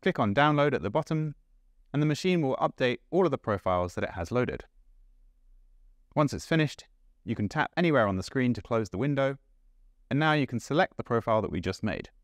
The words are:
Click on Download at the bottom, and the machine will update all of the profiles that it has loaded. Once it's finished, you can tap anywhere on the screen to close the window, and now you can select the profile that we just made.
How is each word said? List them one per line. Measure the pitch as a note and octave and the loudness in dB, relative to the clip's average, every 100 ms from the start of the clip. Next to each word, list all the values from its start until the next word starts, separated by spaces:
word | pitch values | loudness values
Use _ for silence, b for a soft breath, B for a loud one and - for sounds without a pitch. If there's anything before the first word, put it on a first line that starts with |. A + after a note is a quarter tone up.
Click | - F3 | -2 0
on | A2+ | 0
Download | G2+ D3 D3 D3 | 4 4 4 2
at | B2+ | 0
the | E2 | -2
bottom, | C3 D3+ D#3 D#3 - _ _ _ _ _ | -4 -2 -4 -4 -8 _ _ _ _ _
and | C3+ | -2
the | D3+ | 0
machine | D3 F#3 F3+ | 0 0 2
will | C#3 B2+ | 0 0
update | D#3 - C3 B2 _ | -2 0 0 0 _
all | E3+ F#3 | 2 2
of | |
the | C3 | 0
profiles | - G2+ - F2+ F2+ - | -2 -2 0 0 0 -4
that | - | -6
it | |
has | - E2+ | -6 -4
loaded. | A#2+ B2 B1 - _ - - - _ - _ _ - _ - - _ _ - | -2 -2 -4 -12 _ -20 -20 -20 _ -20 _ _ -20 _ -20 -20 _ _ 0
Once | D3 | 0
it's | D#2+ - | -2 -2
finished, | E3 D3+ - - _ _ _ - | 0 0 -4 -20 _ _ _ -8
you | - | -4
can | G#2 | -4
tap | D#3 D3 - | -2 -2 0
anywhere | F3 C#3+ G#2+ | 2 4 4
on | F#2+ | 0
the | |
screen | - C#3 B2+ | -2 0 0
to | A#2 | 0
close | - A#2 G#2+ | -2 -2 -2
the | F2+ | -4
window, | C3+ C#3 C3+ C#3 _ _ _ _ - _ _ | -2 0 0 -2 _ _ _ _ -20 _ _
and | C3+ | 0
now | D#3 | 2
you | D3+ C3+ | 2 0
can | A#2+ | -4
select | - C#3+ F#3 - | -2 0 0 -2
the | |
profile | - A#2 A2 A2 | -2 -2 2 0
that | G2 | 0
we | D2+ | -4
just | F#2 F#2+ | -4 -4
made. | A2 E2+ - _ | -4 -6 -10 _